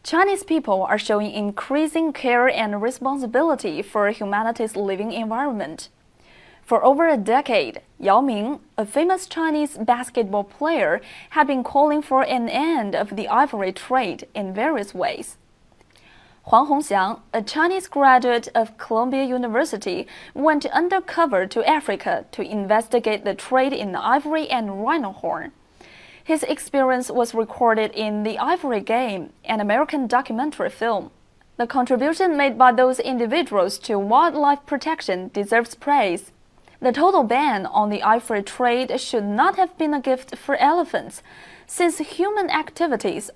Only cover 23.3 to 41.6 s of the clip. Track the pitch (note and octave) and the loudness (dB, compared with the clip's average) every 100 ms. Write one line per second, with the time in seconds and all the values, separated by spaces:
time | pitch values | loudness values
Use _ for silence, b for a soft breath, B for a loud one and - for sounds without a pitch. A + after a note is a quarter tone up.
23.3 | G3 - C4 C4+ C4 G3+ F3 A3 C4 D4 | -6 0 2 2 -2 -4 -4 0 0 0
24.3 | D#4+ D4+ B3 G#3+ G3 A3+ D#4+ G#3 F#3+ F3 | -4 -2 -4 -4 -4 -2 -2 -4 -6 -6
25.3 | D#3+ - _ _ B B B B B - | -6 -8 _ _ B B B B B -4
26.3 | D#4 - D4+ - C#4 C4 B3+ B3 B3 A#3 | -2 -2 -6 -2 0 2 0 0 -2 0
27.3 | A3+ A3 - A#3+ A3 G#3+ - G#3+ G#3 G#3+ | -2 -4 2 2 2 0 -2 -4 -2 -4
28.3 | - B3+ F4 C#4+ G#3+ G3 A3+ B3+ F#3+ C#3 | -2 -2 0 -2 -4 0 0 0 -6 -10
29.3 | _ - A3 G#3 A3+ D4+ D4+ A#3+ B3 B3+ | _ -4 -2 0 0 0 -2 0 0 0
30.3 | A3+ D4 - F3+ - A3+ G#3 D3 _ _ | -4 -4 -4 -6 -4 -2 -2 -6 _ _
31.3 | _ _ - A#3+ C4+ B3 B3 C#4 E4 F#4+ | _ _ -6 -2 0 2 2 2 2 2
32.3 | D4 C#4 A3+ B3+ A#3+ B3+ B3+ - B3 A#3 | 4 0 6 6 6 2 2 -2 -2 0
33.3 | D4+ C#4 G3+ F#3 - - G#3 G3+ B3 E4+ | 0 2 2 0 -2 -4 -2 4 4 4
34.3 | D#4 C#4+ C#4+ - C#4+ D#4 D#4+ - F3+ F#3 | 2 2 2 -2 -4 -4 -4 -4 -4 -4
35.3 | G3+ G3+ A3+ A#3 - - C#4+ G#3 E3+ - | -6 2 2 0 -8 0 2 2 -2 -8
36.3 | _ _ _ b b B3+ A#3+ F4 G4 A3 | _ _ _ b b -2 4 4 4 2
37.3 | B3 D4 G#3 F#3+ - G#3 G#3 G3+ A#3 - | 2 2 -2 0 0 0 0 2 2 2
38.3 | G#3+ G3 - B3 A#3+ B3+ B3 - A#3+ G3+ | -4 -4 -2 0 2 -2 -4 -2 -4 -2
39.3 | G#3 E4 F#4+ F4+ - D#4 C#4+ B3+ C4 - | 2 2 2 -2 0 -2 -2 0 -2 -4
40.3 | - - C#4 C#4+ F4 D#4+ G3 - - B | -12 -4 2 2 2 0 -4 -8 -18 B
41.3 | B B B | B B B